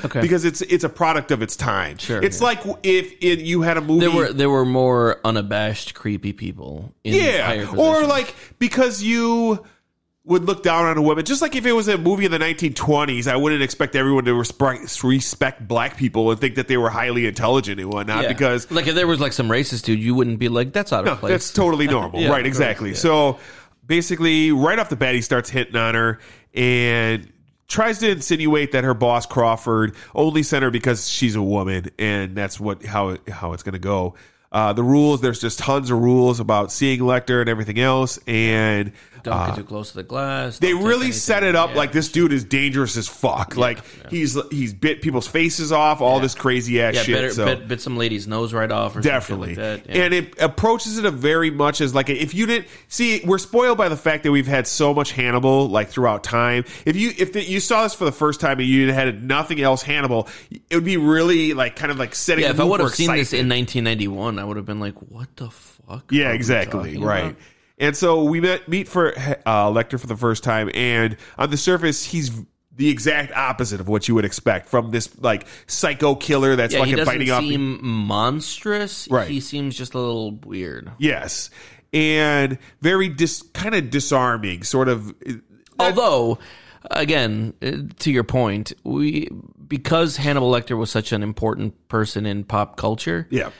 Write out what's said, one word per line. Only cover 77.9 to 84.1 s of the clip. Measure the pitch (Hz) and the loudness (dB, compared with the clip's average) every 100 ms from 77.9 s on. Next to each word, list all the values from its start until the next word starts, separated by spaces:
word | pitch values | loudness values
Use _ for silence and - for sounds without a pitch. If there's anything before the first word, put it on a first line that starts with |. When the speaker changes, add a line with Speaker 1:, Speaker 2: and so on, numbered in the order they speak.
| 113 104 104 120 151 - - 214 208 202 - - | -2 0 0 0 -2 -6 -8 -4 -4 -4 -8 -2
Speaker 2:
Right. | 127 107 | -2 0
Speaker 1:
He | 139 | -6
seems | - 143 139 123 | -6 -6 -6 -8
just | 127 | -8
a | 127 | -6
little | 120 113 107 107 | -4 -4 -6 -10
weird. | 104 95 87 60 - 120 | -12 -10 -8 -10 -14 -2
Speaker 2:
Yes. | 147 90 82 - - - - - _ | -2 -2 -6 -10 -12 -16 -20 -20 _
And | 156 156 156 151 143 135 131 - _ | 0 2 2 2 2 0 -2 -10 _
very | 156 190 190 | 0 2 0
dis-, | 139 165 - - | 0 -2 -2 -10
kinda | - 202 214 | -8 -2 -2
disarming, | 123 139 - | 0 -2 0